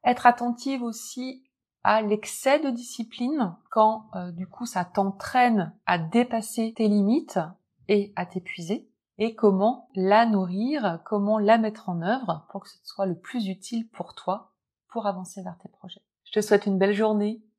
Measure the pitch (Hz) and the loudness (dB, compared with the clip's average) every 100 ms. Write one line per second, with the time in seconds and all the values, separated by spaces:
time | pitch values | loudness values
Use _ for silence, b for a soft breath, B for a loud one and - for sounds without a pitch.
0 | 247 247 247 240 240 240 269 269 240 220 | 2 4 4 4 -2 -4 -6 -4 -6 -10
1 | - - 254 262 _ _ _ _ 202 214 | -14 -12 -12 -12 _ _ _ _ 2 2
2 | 214 208 - - 269 294 294 240 240 - | 2 -2 -4 -2 2 2 2 -4 -8 -12
3 | 220 - 247 302 202 165 _ 226 214 220 | -12 -6 -4 -2 -4 -6 _ 2 4 2
4 | - 190 180 170 190 - 240 185 175 - | -10 -12 -10 -10 -12 -12 -8 -6 -4 0
5 | 196 196 - 254 247 220 165 - - 180 | 0 -2 -2 2 4 4 0 -6 -2 -2
6 | 160 233 247 226 214 - 226 226 214 208 | 2 2 2 -2 -6 -6 -6 0 2 4
7 | 196 269 - - 160 - _ _ - 208 | 4 2 0 -6 -6 -10 _ _ 0 0
8 | 202 190 180 185 175 - 170 214 - _ | 0 -8 -8 -8 -10 -14 -6 -8 -8 _
9 | _ - 226 226 208 190 208 254 - 190 | _ -4 -4 2 4 4 2 0 -8 -2
10 | 190 208 233 202 185 185 240 302 208 165 | 4 6 6 2 0 -2 -2 -2 -2 -4
11 | - 208 202 220 208 226 220 214 - 175 | -4 -2 0 2 4 4 2 -4 -8 -4
12 | 170 262 220 156 _ 196 - - - - | -2 -2 -4 -6 _ -16 -16 -20 -20 -6
13 | 196 175 - 247 196 185 - 233 226 - | -4 -4 -8 -6 -6 -8 -6 -8 -8 -12
14 | 170 - - 202 - _ _ _ _ 233 | -14 -10 -6 -6 -8 _ _ _ _ -6
15 | 208 185 185 - 185 170 - _ 185 - | -6 -6 -12 -14 -14 -16 -20 _ -20 -20
16 | _ _ _ 214 208 202 202 190 196 202 | _ _ _ -2 4 4 4 2 2 2
17 | 214 214 208 226 _ | 2 2 0 -4 _